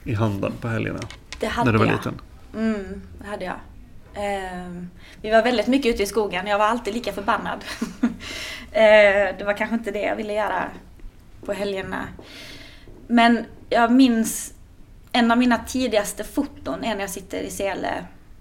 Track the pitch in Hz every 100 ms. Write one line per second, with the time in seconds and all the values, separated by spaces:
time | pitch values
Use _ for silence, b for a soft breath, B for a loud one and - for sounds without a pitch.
0 | - 107 110 98 104 - 120 113 110 -
1 | 110 - - - - - 123 107 113 107
2 | - - - - - 220 220 208 190 196
3 | 190 - 196 202 185 - - - - -
4 | - - 202 196 185 180 180 175 180 -
5 | B B 214 220 233 240 208 269 233 233
6 | 196 226 202 180 202 202 214 240 214 226
7 | 220 196 208 208 - - - - 220 -
8 | 233 - B B B B B 220 220 214
9 | 202 196 190 185 202 202 214 226 226 208
10 | 190 202 214 208 202 185 - - - -
11 | - - - - - 196 202 190 190 185
12 | - - B B B B B B B -
13 | - 233 233 226 226 - - 226 233 254
14 | 262 226 220 - - - - - - -
15 | - 254 233 233 247 226 - 254 254 214
16 | 202 - - - 277 - - - 226 202
17 | 196 196 190 190 190 185 196 185 90 127
18 | 180 - - -